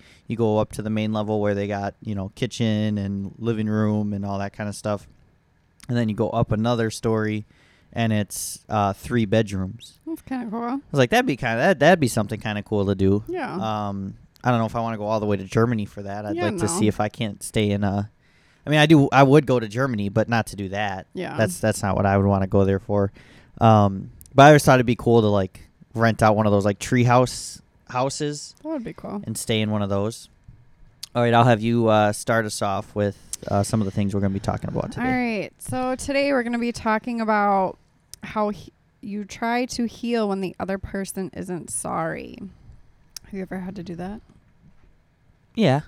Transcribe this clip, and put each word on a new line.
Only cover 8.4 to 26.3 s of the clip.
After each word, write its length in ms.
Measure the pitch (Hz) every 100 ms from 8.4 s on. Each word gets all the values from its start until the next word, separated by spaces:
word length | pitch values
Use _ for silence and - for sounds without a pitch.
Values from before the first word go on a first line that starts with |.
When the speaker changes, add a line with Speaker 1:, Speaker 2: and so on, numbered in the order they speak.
| - - -
Speaker 1:
uh, 240 | 107 101
three 320 | 98 - 120
bedrooms. 720 | 107 110 107 98 92 113 - - -
Speaker 2:
That's 160 | 320
kinda 280 | - 262 233
cool. 120 | 226
Speaker 1:
I 120 | 240
was 60 | 277 - 143
like, 120 | 123
"That'd 160 | 233 247
be 100 | 135
kinda, 200 | 123 113
that, 220 | 165 156
that'd 200 | 147 180
be 80 | 127
something 320 | - 101 110
kinda 220 | 110 104
cool 240 | - 107 98
to 80 |
do." 280 | 95 95 101 107
Speaker 2:
Yeah. 260 | 359 269 165 110 107 104
Speaker 1:
Um, 260 | 98 98 - - _
I 60 | -
don't 80 | 120
know 60 | 113
if 100 | 120
I 40 |
wanna 160 | 117 110
go 100 | 104
all 140 | 110
the 60 | 104
way 100 | 101
to 80 |
Germany 400 | 95 113 117 117
for 180 | 101 -
that. 220 | 98 101 107
I'd 100 | 339
Speaker 2:
Yeah, 80 |
Speaker 1:
like 120 | 349 277
to 80 | -
Speaker 2:
no. 120 | -
Speaker 1:
see 80 | -
if 120 | -
I 80 | 107
can't 340 | - 110 98
stay 280 | - 117 104
in 120 | 101
a, 240 | 101 101 104 _ _ _ _ _ -
I 40 |
mean, 80 | 151
I 80 | 151
do, 220 | 156 139
I 100 | 127
would 220 | 135 147 143
go 120 | 127
to 80 | 110
Germany, 400 | 107 135 110 101
but 200 | 110 104
not 180 | 117 107
to 80 | 98
do 120 | 95
that. 360 | 98 104 95 -
Speaker 2:
Yeah. 240 | - 180 -
Speaker 1:
That's, 220 | 107 87
that's 220 | 110 104
not 140 | 101 92
what 100 | 101
I 100 | 98
would 100 | 98
wanna 200 | 98 95
go 180 | 101
there 140 | 95 98
for. 320 | - 104 98 - - - - -
Um, 500 | 110 107 101 95 117 - -
but 100 | 127
I 20 | 147
always 160 | 147
thought 100 | 151 127
it'd 100 | 120
be 100 | 117
cool 240 | - 117
to, 80 | 107
like, 320 | 101 95 - - _ _
rent 280 | 113 113 107
out 100 | 113